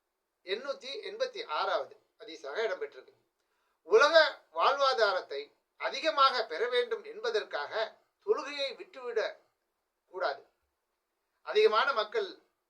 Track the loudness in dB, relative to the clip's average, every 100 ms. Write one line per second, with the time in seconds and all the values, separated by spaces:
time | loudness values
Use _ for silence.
0 | _ _ _ _ -8 -6 -6 -8 -10 -12
1 | -10 -6 -6 -6 -6 -4 -2 -2 -4 -14
2 | _ _ -18 -14 -10 -4 -4 -4 -8 -12
3 | -20 _ _ _ _ _ _ _ 4 6
4 | 8 8 6 0 _ 0 2 4 2 4
5 | 2 0 -4 -8 -10 _ _ -8 -6 -2
6 | -2 4 4 4 -4 -4 0 0 -2 -6
7 | -8 -8 -4 -4 -4 -6 -6 -4 -6 -8
8 | _ _ -2 -2 -2 -6 -6 -6 -16 -14
9 | -6 -4 -4 -8 _ _ _ _ _ _
10 | _ -6 -4 -4 -12 _ _ _ _ _
11 | _ _ _ _ -2 2 4 4 2 0
12 | -2 -4 -6 -10 _ _